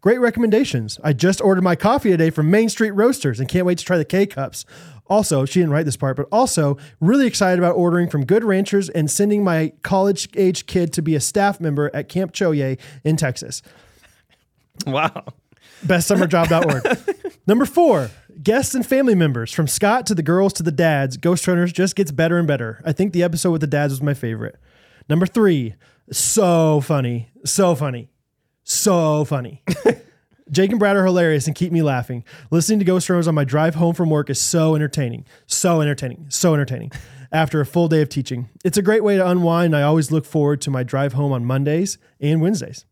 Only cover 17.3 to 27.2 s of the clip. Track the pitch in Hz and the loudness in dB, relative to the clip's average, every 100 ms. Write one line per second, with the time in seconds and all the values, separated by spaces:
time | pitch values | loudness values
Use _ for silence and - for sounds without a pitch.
17.3 | - - 220 269 - 339 190 123 - _ | -10 0 2 2 4 4 4 0 -10 _
18.3 | - 143 233 269 262 233 262 269 202 160 | -8 0 0 0 -4 0 2 2 4 2
19.3 | 120 113 - 151 - 208 240 - 196 151 | 0 -6 -4 -2 0 0 0 0 -2 0
20.3 | 175 196 190 165 143 165 147 135 127 170 | 2 2 0 -4 0 2 2 -2 -2 -2
21.3 | 175 - 175 175 170 185 - 185 139 165 | 0 0 0 0 0 -2 0 -4 0 0
22.3 | 175 170 139 117 110 - 147 202 175 175 | 2 0 -2 -4 -8 -6 -2 -2 0 0
23.3 | 170 185 165 151 147 147 135 143 139 120 | 0 0 0 0 0 -2 -2 -4 -4 -4
24.3 | 113 110 - _ _ _ _ _ 151 180 | -6 -10 -12 _ _ _ _ _ 0 0
25.3 | - 208 160 117 - _ _ _ 135 - | 2 2 2 -2 -10 _ _ _ -4 -2
26.3 | - 190 170 160 151 131 151 127 120 | 2 4 4 4 2 0 -2 -2 -4